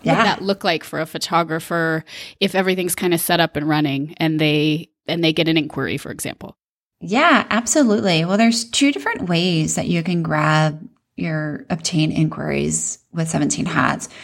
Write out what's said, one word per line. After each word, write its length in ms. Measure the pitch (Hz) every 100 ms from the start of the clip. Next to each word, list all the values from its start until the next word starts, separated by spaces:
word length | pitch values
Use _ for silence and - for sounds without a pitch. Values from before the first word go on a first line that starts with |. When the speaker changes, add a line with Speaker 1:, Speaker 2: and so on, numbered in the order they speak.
Speaker 1:
Yeah. 140 | - -
Speaker 2:
would 80 | 208
that 160 | -
look 200 | 190 196
like 220 | 190 160
for 160 | - -
a 60 | 160
photographer 1000 | 156 - 170 165 160 - 170 165 160 - - - -
if 160 | 196
everything's 400 | 190 190 185 180
kind 180 | - 180
of 80 | 170
set 200 | - 170
up 160 | 160 151
and 120 | 151
running 460 | 151 151 139 151 -
and 220 | 160 156
they, 500 | 151 151 156 151 - _ -
and 160 | 170
they 80 | 160
get 160 | 160 160
an 80 | 160
inquiry, 420 | 143 - 120 107
for 140 | -
example? 440 | - - - - - _ _ _ _
Speaker 1:
Yeah, 440 | 175 226 339 240 -
absolutely. 720 | 208 240 311 240 214 202 160
Well, 140 | 170 202
there's 320 | 233 226 -
two 220 | - 277
different 360 | 285 440 453 180
ways 460 | 170 180 165 156
that 140 | 175 -
you 160 | 170
can 180 | 170 175
grab 580 | 160 151 151 156 156 151 - _ _ -
your 480 | 170 156 151 147 -
obtain 400 | 165 - 160 156
inquiries 880 | - 156 - 147 143 147 156 - - _
with 160 | 165 165
Seventeen 380 | 233 294 - 170
Hats. 420 | 160 131 - - -